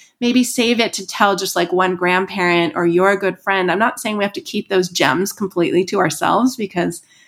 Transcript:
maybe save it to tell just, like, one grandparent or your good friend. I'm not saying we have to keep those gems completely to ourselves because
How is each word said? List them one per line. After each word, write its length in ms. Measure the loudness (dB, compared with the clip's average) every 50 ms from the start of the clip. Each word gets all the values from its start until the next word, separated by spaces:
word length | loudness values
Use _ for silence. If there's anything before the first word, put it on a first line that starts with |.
| -20 _ _ -4
maybe 220 | -2 2 2 2 2
save 360 | 0 0 0 0 2 2 2
it 140 | 0 -2 -2
to 140 | -8 -10
tell 280 | -8 0 2 2 2 2
just, 200 | 0 -2 -2 -2
like, 180 | -2 -2 0 0
one 220 | 0 2 0 0
grandparent 800 | 0 0 2 2 0 0 -2 -2 -2 0 2 2 2 0 0 0
or 100 | 0 0
your 300 | 2 4 4 4 4 2
good 240 | 2 0 -4 -4 -4
friend. 320 | -2 -2 0 0 0 0
I'm 80 | 0 0
not 200 | 0 -2 -2 -4
saying 180 | -6 -4 -2
we 60 | -2 -4
have 100 | -4 -4
to 80 | -8
keep 280 | -12 -6 -8 -6 -4 0
those 200 | 0 0 0 0
gems 440 | 0 0 2 2 2 0 -2 -4 -4
completely 500 | -6 -6 -4 -2 0 0 2 2 0 0
to 120 | 0 0
ourselves 580 | 0 0 0 -2 0 0 2 2 2 2 0 0
because 460 | -2 -8 -6 -4 -4 -4 -4 -4 -8 _ _ _ _ -20